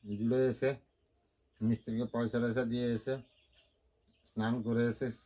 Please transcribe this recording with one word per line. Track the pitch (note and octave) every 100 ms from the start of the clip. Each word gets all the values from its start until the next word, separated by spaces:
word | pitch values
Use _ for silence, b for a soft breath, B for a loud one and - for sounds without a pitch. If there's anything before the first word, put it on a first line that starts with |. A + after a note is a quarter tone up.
জুড়ে | G#2 G2+ A2+ B2+ C3
এসে | A#2+ C3+ C3 _ _ _ _ _ _ _ _
মিস্ত্রিকে | A2 A2+ - A2+ A2+
পয়সা | A#2 A#2 A#2+
টয়সা | A#2+ A2+
দিয়ে | A#2+ A#2+ A#2+ A2+
এসে | C3+ C3 - _ _ _ _ _ _ _ _ _
স্নান | - - A2 A#2+
করে | A2 A#2 A#2+
এসে | A2 C3 A2